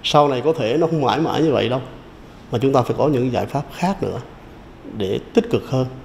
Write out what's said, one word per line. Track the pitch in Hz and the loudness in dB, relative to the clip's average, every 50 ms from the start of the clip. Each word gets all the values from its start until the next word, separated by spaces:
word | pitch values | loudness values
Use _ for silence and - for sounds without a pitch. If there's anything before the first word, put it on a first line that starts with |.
| - | -6
sau | - - 151 147 143 | 4 4 6 6 6
này | 135 123 | 2 2
có | 120 151 160 | 2 0 0
thể | 156 127 107 123 156 | 2 0 0 2 2
nó | 165 160 | 2 2
không | 165 156 | 2 2
mãi | 143 120 104 135 | 2 2 2 2
mãi | 160 151 95 123 | 2 0 0 2
như | 151 160 | 2 2
vậy | 135 107 101 113 | 4 2 2 2
đâu, | 123 131 123 - - - - - - - - - - - - - | 0 -2 -4 -8 -16 -18 -18 -20 -20 -20 -20 -20 -20 -20 -14 -6
mà | - 117 | -4 0
chúng | 113 139 135 | 0 4 4
ta | 135 | 4
phải | 120 - - - | 2 2 0 2
có | 123 147 | 2 2
những | 151 123 123 131 | 2 2 0 0
giải | 120 104 95 | 0 -2 -2
pháp | - - 139 147 - - | -2 -4 -6 -6 -6 -6
khác | - - 180 196 190 - | -2 -2 -2 -2 -2 -4
nữa | - 90 - - - - - - - - - - - - - - - - 107 | -6 -6 -6 -10 -12 -18 -20 -20 -20 -20 -20 -20 -20 -20 -18 -18 -14 -8 -4
để | 104 92 104 117 - - - | -4 -2 -2 -4 -4 0 0
tích | 240 220 233 | 0 2 2
cực | - 113 - - | -2 -2 -2 0
hơn | - 131 131 127 - - - | -2 -2 -2 -2 -4 -14 -18